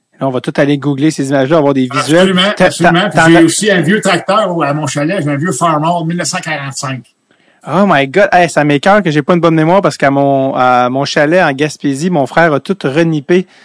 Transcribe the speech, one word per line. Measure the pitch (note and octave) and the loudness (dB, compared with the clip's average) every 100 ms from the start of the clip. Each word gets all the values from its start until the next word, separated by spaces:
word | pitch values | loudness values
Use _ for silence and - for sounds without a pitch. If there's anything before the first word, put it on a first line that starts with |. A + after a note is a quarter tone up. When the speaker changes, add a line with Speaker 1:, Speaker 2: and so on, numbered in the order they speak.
| _ _ | _ _
Speaker 1:
Là, | C3+ | -4
on | |
va | B2+ | -4
tout | - D3+ | -4 -2
aller | C#3+ D3 | 0 0
googler | C#3+ C#3 D3+ | -2 -2 -2
ces | D3+ C3+ | -2 -2
images-là, | C#3 C3 - | 0 2 2
avoir | C#3 | 2
des | C#3 B2+ | 0 -2
visuels. | C3+ B2+ D#3+ | -2 0 2
Speaker 2:
Absolument, | F#3+ F3+ F#3+ G#3 | 4 2 0 0
Speaker 1:
T'as, | F3+ | 0
Speaker 2:
absolument. | - F3 E3+ | 2 2 2
Speaker 1:
t'as, | G3 | 0
Speaker 2:
Puis | E3+ | 2
Speaker 1:
t'en | E3 | 4
Speaker 2:
j'ai | E3 | 6
Speaker 1:
as | |
Speaker 2:
aussi | E3 - G#3 | 4 0 0
un | F#3+ | 0
vieux | D3+ G#3 | 0 0
tracteur | F#3+ F3 - G3+ G3+ E3+ | 0 -2 0 -2 0 -2
au, | |
à | C#3+ | -4
mon | D3 D3 | -4 -4
chalet. | D3 D3+ F#3+ | -4 -4 -4
J'ai | D3 | -4
un | C#3+ | -4
vieux | E3+ | -4
Farmall | - F3 D#3 D#3 F3 E3 | -2 -2 0 -2 -2 -4
mille | F3 | -6
neuf | D#3+ | -6
cent | F3+ | -8
quarante-cinq. | E3 D3+ C#3 C3 C#3 C3 - _ _ _ _ _ - | -8 -8 -10 -10 -10 -10 -14 _ _ _ _ _ -4
Speaker 1:
Oh | D#3 G3+ | 0 2
my | D3 C#3 | 2 0
God. | C3+ G3+ | 2 2
Hey, | F3+ E3+ | 2 2
ça | - | 0
m'écoeure | D3 C#3+ F#3+ G#3 | 0 2 2 2
que | F3 | 2
j'ai | D3+ | 0
pas | - | 0
une | F3+ | 2
bonne | E3 D#3+ | 2 2
mémoire | D#3 F#3+ | 2 2
parce | F3+ - | 0 0
qu'à | C#3+ | 0
mon, | C#3 C#3 C#3 C3+ | 2 2 0 0
à | C3 B2+ B2+ B2 | 0 2 2 0
mon | B2+ | -2
chalet | C#3 - D3 F3+ | -4 -2 0 2
en | E3 | 0
Gaspésie, | C3+ D3+ - C#3+ C3+ F3 | 0 -4 -4 -6 -4 -2
mon | E3+ C3 | 0 0
frère | - E3+ | 0 2
a | C#3 | 0
tout | - F#3+ | -4 -4
renippé | D3 C#3 E3+ D#3 C3+ F3+ F#3 _ | -2 0 0 -2 0 0 0 _